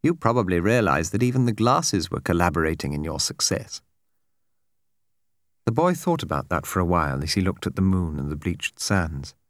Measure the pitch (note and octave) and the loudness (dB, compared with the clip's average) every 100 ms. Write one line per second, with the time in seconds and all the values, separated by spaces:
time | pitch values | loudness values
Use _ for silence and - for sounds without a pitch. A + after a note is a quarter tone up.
0 | D3 E3+ A2+ B2 F#2 F2 F#2+ B2 G2 C#2 | 0 2 2 2 2 2 4 4 4 2
1 | E2+ G#2 B2 C3 A#2+ G#2 A#2 D3 E3+ G2 | 0 0 2 2 0 2 2 2 2 -2
2 | - - - E2+ F2 E2 D#2 E2 C#2 D2 | -2 -4 0 2 2 2 0 -2 -4 -4
3 | D#2 C#2+ - - - - - - _ _ | -4 -4 -4 -2 -2 -2 -6 -16 _ _
4 | _ _ _ _ _ _ _ _ _ _ | _ _ _ _ _ _ _ _ _ _
5 | _ _ _ _ _ _ - A2+ F3 E3+ | _ _ _ _ _ _ -2 2 2 2
6 | - E3 - D2 - E2 - F#2 F2 F2 | -2 -2 -2 -4 -2 -4 -2 -2 2 2
7 | D2+ C2+ D#2 - F#2+ - - - F#2+ F#2+ | 0 -2 -2 0 -2 -2 -6 0 2 2
8 | E2+ D2 C#2+ D2+ F2+ E2+ - - - G2+ | 0 -4 -6 -4 -6 -6 -8 -8 -2 0
9 | D#2+ C#2+ C2 _ | 0 -6 -10 _